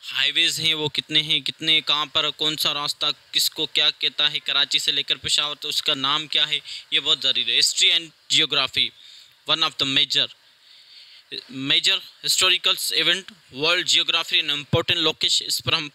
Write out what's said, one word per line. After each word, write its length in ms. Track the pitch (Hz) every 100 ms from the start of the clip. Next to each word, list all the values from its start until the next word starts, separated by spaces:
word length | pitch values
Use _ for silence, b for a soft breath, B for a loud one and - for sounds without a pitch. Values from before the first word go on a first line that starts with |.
highways 560 | - 127 135 147 165 143
हैं 140 | 160
वो 140 | 156 151
कितने 320 | - - 156
हैं, 200 | 151 156
कितने, 380 | 131 - 160 156
कहाँ 240 | 151 147 151
पर, 240 | 160 151
कौन 240 | - 156 156
सा 160 | 165
रास्ता 400 | 147 147 - 151 143 -
किसको 320 | 156 - - 151
क्या 240 | - 151
कहता 380 | - 151 131 147
है, 120 | 151
कराची 400 | - 139 143 151
से 120 | -
लेकर 260 | 143 143 143
पेशावर, 380 | 156 147 147 143
तो 140 | 151
उसका 260 | 143 - 147
नाम 320 | 135 151 156
क्या 180 | 156 151
है, 160 | 151 B B B
ये 60 | 151
बहुत 220 | 143 151
ज़रूरी 220 | 135 120
है। 160 | 117 123
History 300 | 151 - 190
and 200 | 175 165 _ _
geography, 580 | 135 156 143 131 - 120 - B B B B -
one 160 | 156
of 140 | 160 -
the 100 | 139
major, 400 | 135 143 143 123 - _ _ B B B B B B B - - 135 135
major 300 | 160 170 190 - -
historical 600 | 147 - 185 180 190 185 - -
event, 360 | 160 180 185 190 _
world 320 | 131 151 175 165
geography 540 | 165 160 165 165 175
and 100 | 160
important 540 | 147 143 170 160 175 156
location, 400 | 156 - - -
इस 140 | - -
पर 80 |
हम 180 | 160 151